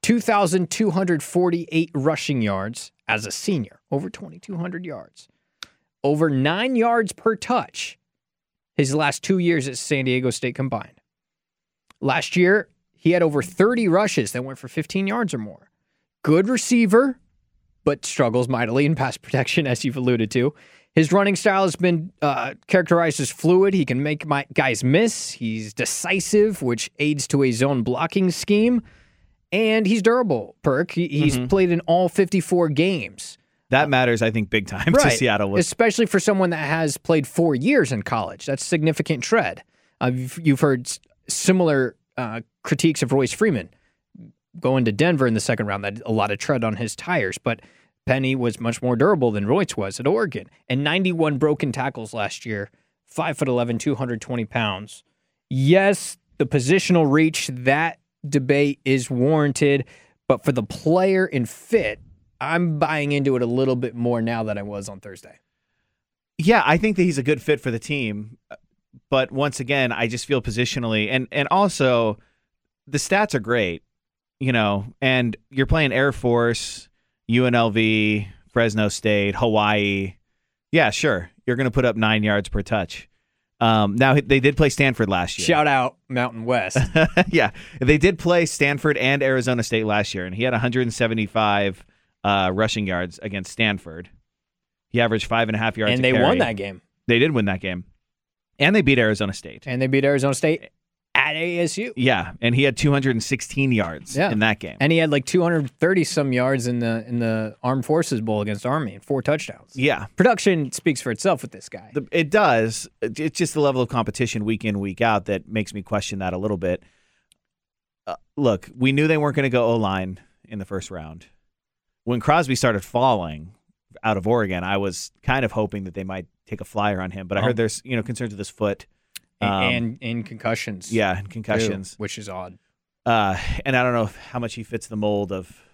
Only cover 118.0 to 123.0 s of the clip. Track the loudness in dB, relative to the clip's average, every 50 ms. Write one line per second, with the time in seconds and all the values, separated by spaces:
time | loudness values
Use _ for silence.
118 | _ -12 -12 -12 _ _ _ 0 2 2 2 0 -4 -12 -6 -2 0 2 2 2
119 | 2 2 2 2 2 0 0 0 -2 0 2 2 2 2 2 2 0 0 0 -2
120 | -4 -6 -8 -12 _ _ _ _ _ -14 -12 -12 -10 -8 -8 -10 -10 -10 -14 -14
121 | -14 -14 -18 -20 -20 _ _ _ _ _ _ _ _ _ _ _ _ _ _ _
122 | _ -4 -4 -2 2 2 2 2 4 2 0 0 2 0 0 0 -4 -4 -2 2